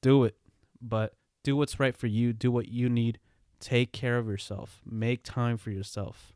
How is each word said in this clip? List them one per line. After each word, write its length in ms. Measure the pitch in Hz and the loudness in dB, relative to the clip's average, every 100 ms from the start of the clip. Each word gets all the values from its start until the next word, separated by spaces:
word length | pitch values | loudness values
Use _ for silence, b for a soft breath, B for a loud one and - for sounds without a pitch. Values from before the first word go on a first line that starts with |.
do 220 | 131 139 | 6 6
it. 140 | 120 - _ _ _ _ | 4 0 _ _ _ _
But 360 | 120 110 110 _ _ _ | -4 -2 -2 _ _ _
do 120 | - 139 | -2 0
what's 240 | 147 - | 0 0
right 160 | 135 123 | 0 0
for 100 | 120 | -2
you, 260 | 107 120 | 2 2
do 200 | 113 127 | 2 0
what 160 | 120 - | 0 -2
you 220 | 120 123 | -2 0
need, 300 | 120 117 117 _ _ _ _ | 2 0 -2 _ _ _ _
take 320 | - 123 123 | 0 2 2
care 280 | - 123 120 | 0 -2 -2
of 80 | 113 | -2
yourself, 560 | 98 - 98 - - - | -6 -6 -10 -12 -18 -10
make 380 | 113 113 123 | -4 -2 -2
time 340 | - - 120 117 | -4 -2 -2 -2
for 140 | - | -4
yourself. 600 | 98 98 - 98 - - | -8 -8 -8 -8 -10 -20